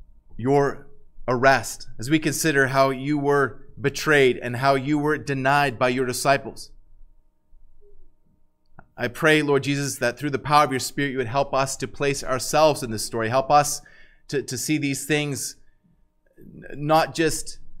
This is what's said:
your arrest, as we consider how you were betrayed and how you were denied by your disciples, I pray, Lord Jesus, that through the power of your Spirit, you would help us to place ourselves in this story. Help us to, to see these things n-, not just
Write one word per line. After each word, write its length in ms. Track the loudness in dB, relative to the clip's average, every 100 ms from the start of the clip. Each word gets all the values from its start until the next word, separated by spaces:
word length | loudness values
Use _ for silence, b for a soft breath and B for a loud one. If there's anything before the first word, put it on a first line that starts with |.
| -20 -20 -16 -6
your 480 | 2 2 2 -2 -12 -20 -18 -10 -4
arrest, 640 | 2 4 4 0 -10 -12 -10
as 100 | -2
we 100 | 0
consider 500 | 0 0 2 2 2
how 200 | 4 2
you 300 | 2 -2 0
were 480 | 2 2 2 -2 -16 -6
betrayed 600 | -4 -2 2 6 6 4
and 180 | -4 0
how 200 | 2 2
you 200 | 2 0
were 200 | 0 -2
denied 600 | -2 -2 2 2 2 0
by 120 | 0
your 160 | 0 -2
disciples, 640 | -2 2 0 0 -14 -18 -20 -20 -20 -20 _ _ _ _ -20 -20 -20 -20 -20 -20 -20 _ _ _ _ _ -20 -20 -8
I 120 | -8
pray, 340 | 0 4 4
Lord 220 | 4 2
Jesus, 340 | 2 -2 -4 -2
that 200 | -4 -2
through 120 | -4
the 80 | -6
power 260 | 2 4
of 60 | 4
your 100 | 0
Spirit, 300 | -4 -4 -4
you 80 | -2
would 80 | -2
help 260 | -2 -2
us 240 | 0 -2 -4
to 100 | -10
place 380 | -4 -4 -2
ourselves 580 | -4 -4 0 4 4 4
in 80 | -4
this 140 | -6
story. 240 | -6 -4 0
Help 220 | 0 4
us 320 | 4 4 -2 b b b b -8
to, 140 | -6
to 140 | -6 -6
see 220 | -2 -2
these 280 | -2 -4 -2
things 500 | -2 -2 -6 -8 -12 -20 _ _ _ _ _ _ _
n-, 480 | -20 -20 -16 -8 2
not 280 | 2 2
just 460 | 0 0 0 -6 -10 -12 -12